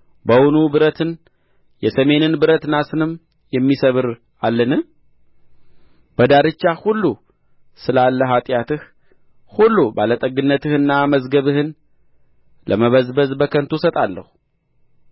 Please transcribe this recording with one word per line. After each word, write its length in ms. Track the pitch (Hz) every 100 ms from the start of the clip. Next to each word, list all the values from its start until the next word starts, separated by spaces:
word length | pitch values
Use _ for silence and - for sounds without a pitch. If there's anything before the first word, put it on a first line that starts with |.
| _ _ -
በውኑ 300 | 120 143 151 156
ብረትን 420 | 147 151 - 165 165 _ _ _ _ _ _
የሰሜንን 520 | 107 107 135 147 156 156
ብረት 260 | 156 160 147
ናስንም 460 | 151 147 156 160 165 _ _ _
የሚሰብር 540 | 131 131 139 135 127 127 117 _ _
አለን?» 300 | 110 117 120 160 339 _ _ _ _ _ - - - - - _ _ -
በዳርቻህ 580 | 143 143 147 160 180 165
ሁሉ 260 | 202 214 185 107 _ _ _ _ _ _
ስላለ 400 | - 127 127 127 131
ኃጢአትህ 560 | 123 120 123 117 151 - _ _ _ _ _ _
ሁሉ 260 | - 220 214 127
ባለጠግነትህና 1000 | 107 104 120 131 131 139 139 151 147 143 139 143
መዝገብህን 640 | 139 127 143 139 143 151 156 _ _ _ _ _ _ _ _ -
ለመበዝበዝ 640 | 98 117 127 127 127 139 135
በከንቱ 360 | 143 151 139 156
እሰጣለሁ። 500 | 170 151 117 87 - _ _ _ _ _ _ _ _